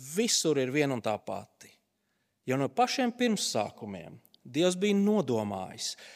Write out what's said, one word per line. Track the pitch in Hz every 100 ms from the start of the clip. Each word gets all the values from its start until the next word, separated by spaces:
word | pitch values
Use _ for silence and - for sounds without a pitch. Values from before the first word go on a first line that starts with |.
| 131
visur | 175 233 - 165 139
ir | 127
viena | 147 143
un | 123
tā | 113 104
pati. | - 95 107 _ - _ _ _ _ _ _ _
Jau | - 135
no | 135
pašiem | 175 247 - 247 240
pirmsākumiem | 247 202 - 117 101 - 107 92 85 - _ _
Dievs | 131 139 180 180
bija | 208 202
nodomājis | 202 214 131 113 104 95 92 - - - -